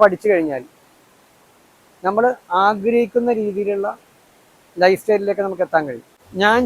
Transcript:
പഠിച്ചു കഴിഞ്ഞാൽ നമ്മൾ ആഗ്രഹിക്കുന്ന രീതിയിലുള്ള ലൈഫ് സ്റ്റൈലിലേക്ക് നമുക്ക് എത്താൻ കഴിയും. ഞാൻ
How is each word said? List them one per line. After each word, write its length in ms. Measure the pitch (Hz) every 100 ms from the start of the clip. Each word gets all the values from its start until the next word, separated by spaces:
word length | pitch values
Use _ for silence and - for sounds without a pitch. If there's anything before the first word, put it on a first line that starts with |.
പഠിച്ചു 260 | 208 180 214
കഴിഞ്ഞാൽ 320 | 185 160 131 127 _ _ _ _ _ _ _ _ _ _ _ _ _ 185
നമ്മൾ 200 | 208 240 247 - 180 202
ആഗ്രഹിക്കുന്ന 680 | 214 208 233 226 240 240 220
രീതിയിലുള്ള 480 | 208 190 202 202 202 220 _ _ _ _ _ _ _ -
ലൈഫ് 180 | 180 190
സ്റ്റൈലിലേക്ക് 420 | - 208 202 196 196
നമുക്ക് 180 | 175 175
എത്താൻ 160 | 165 147
കഴിയും. 180 | 117 - _ _ 185
ഞാൻ 160 | 202 233